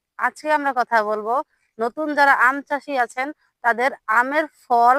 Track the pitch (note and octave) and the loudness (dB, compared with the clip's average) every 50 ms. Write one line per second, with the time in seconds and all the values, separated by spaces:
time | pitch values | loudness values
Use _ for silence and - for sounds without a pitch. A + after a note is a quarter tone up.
0 | _ _ _ - A3+ B3 - - - D4+ D4+ D4 C#4+ C#4 C4 B3 A#3 - A#3 A3+ | _ _ _ -4 -4 -4 -4 -6 -2 -2 0 0 0 -2 -2 -2 -2 0 0 0
1 | G#3 G#3 G#3+ G#3+ G#3 G#3+ A#3+ C#4 D4+ - _ _ _ _ _ - A3+ A#3+ - D4+ | 0 0 -4 -4 -4 -4 -4 -4 -4 -6 _ _ _ _ _ -6 -6 -6 -4 -6
2 | D#4 D4+ D4 D4 C#4+ C#4 C4+ - A#3 B3 C4+ C#4+ C4+ _ D4 C4+ - D4 C#4+ C4 | -6 -4 0 2 4 4 4 4 4 2 2 0 -6 _ -8 -8 -6 -4 -2 -2
3 | A#3+ A3+ - B3+ C4 C#4+ D4+ - _ _ _ _ - A#3+ A3+ G#3+ B3 C4+ C#4+ - | -2 -2 -4 -8 -8 -8 -8 -14 _ _ _ _ -2 -2 0 0 -2 -4 -4 -6
4 | _ - A3 A#3 B3 C4 C#4+ D#4 D#4 D4 - _ _ _ B3 A#3 A#3 A#3+ B3+ | _ -2 0 0 0 0 -2 -4 -4 -4 -10 _ _ _ 2 4 4 4 4